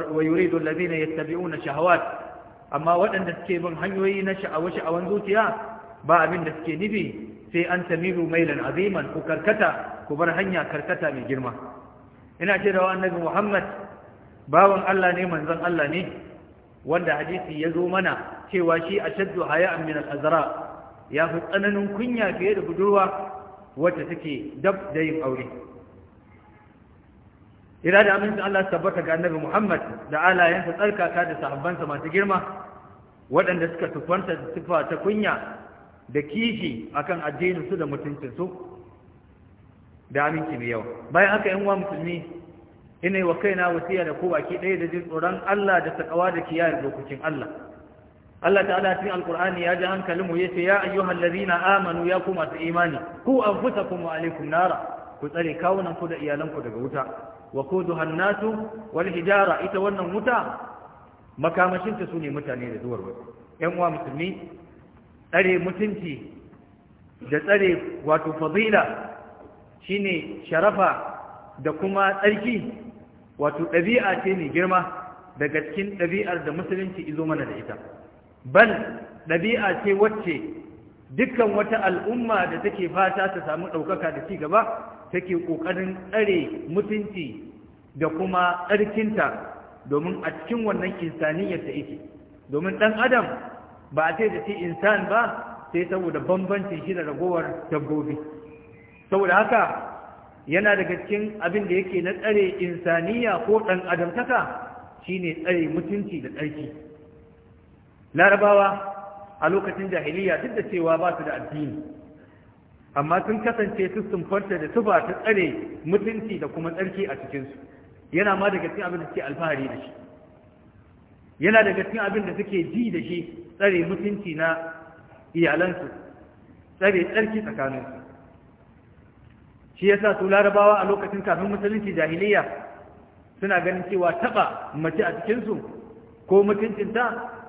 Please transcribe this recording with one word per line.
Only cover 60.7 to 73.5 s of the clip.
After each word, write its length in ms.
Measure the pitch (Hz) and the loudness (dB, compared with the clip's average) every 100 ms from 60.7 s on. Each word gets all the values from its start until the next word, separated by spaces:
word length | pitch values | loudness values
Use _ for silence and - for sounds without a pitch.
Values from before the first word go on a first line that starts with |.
| - - - - - - - | -16 -20 -20 -20 -20 -20 -2
makamashinta 720 | 156 170 180 180 214 202 185 | 0 4 4 2 -4 -4 -6
su 80 | 180 | -6
ne 120 | 147 | -6
mutane 420 | 143 147 123 123 | -6 -6 -6 -6
da 40 | 107 | -8
duwar 200 | 120 113 | -6 -6
wasu." 320 | 95 - - - - - | -8 -12 -16 -20 -20 -6
Yan 160 | 165 175 | -4 0
uwa 120 | 175 | 0
musulmi, 580 | 151 131 139 175 - - - - - - - - - - | -2 -6 -6 -6 -8 -12 -18 -20 -20 -20 -20 -20 -20 0
tsare 280 | 170 185 180 | 4 4 4
mutunci 720 | 170 185 214 196 175 131 - - - - - - - - - - 120 | 0 -2 -2 -2 -8 -10 -12 -20 -20 -20 -20 -20 -20 -20 -20 -18 -4
da 100 | 147 | -2
tsare, 580 | 151 202 190 175 - - 139 | 4 4 4 2 -2 -6 2
wato, 280 | 156 160 156 | 2 2 -4
fadila 720 | 156 180 220 202 135 - - - - - - - - - | 0 2 4 4 2 -2 -10 -14 -18 -20 -20 -20 -20 -16
shine 640 | - 202 196 170 147 - - | -6 -2 -2 -2 -6 -12 -2
sharafa 1120 | 160 196 202 180 - - - - - - - | 4 4 6 4 2 -4 -10 -14 -18 -20 -6
da 140 | 135 | -4
kuma 400 | 151 190 196 196 196 | -2 0 4 4 4
tsarki, 500 | 208 208 220 220 147 - - - - - - - | 4 2 0 -2 -4 -10 -14 -18 -20 -20 -14 -2
wato, 260 | 147 | 0